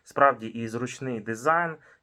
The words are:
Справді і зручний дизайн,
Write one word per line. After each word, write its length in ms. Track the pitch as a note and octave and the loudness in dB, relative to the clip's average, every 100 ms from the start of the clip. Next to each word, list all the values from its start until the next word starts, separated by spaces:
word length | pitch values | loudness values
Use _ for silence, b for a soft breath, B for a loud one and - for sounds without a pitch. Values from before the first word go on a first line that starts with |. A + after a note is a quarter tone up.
Справді 440 | - - C#3 A#2 A2 | -6 4 4 4 -4
і 220 | A#2 A2+ | -6 -6
зручний 520 | A#2 B2 - C3 A#2 | -4 -6 -6 -8 -6
дизайн, 560 | A2 A2+ C#3 E3 E3+ D#3 B B | -6 -2 2 2 0 -6 B B